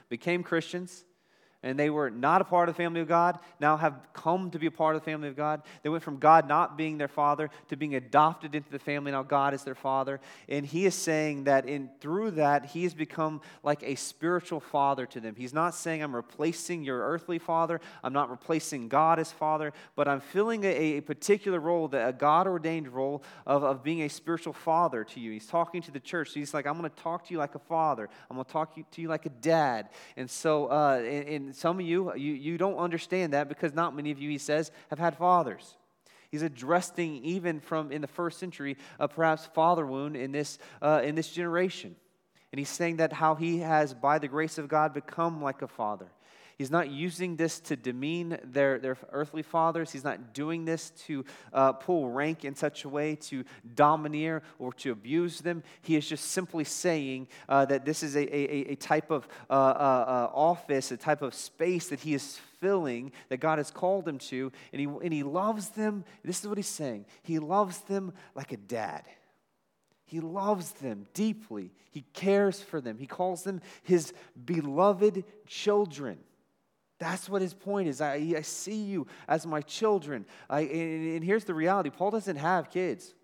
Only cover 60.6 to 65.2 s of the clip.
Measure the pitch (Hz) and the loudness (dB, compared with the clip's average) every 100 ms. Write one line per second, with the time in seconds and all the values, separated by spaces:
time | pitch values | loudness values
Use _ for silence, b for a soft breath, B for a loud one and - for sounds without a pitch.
60.6 | - 139 - 120 - 147 139 - - - | 0 -2 -2 -6 0 0 0 -8 -12 -4
61.6 | 170 180 - 139 156 143 - - - - | 0 0 -2 -8 -2 -4 -4 -14 -18 -4
62.6 | 185 196 151 117 135 B B 170 156 156 | 0 0 0 -4 -8 B B -2 0 0
63.6 | 143 - 185 196 170 139 - 127 131 B | -2 -2 0 0 -2 -8 -8 -6 -6 B
64.6 | B 139 143 143 175 156 | B -6 -6 -4 -4 -2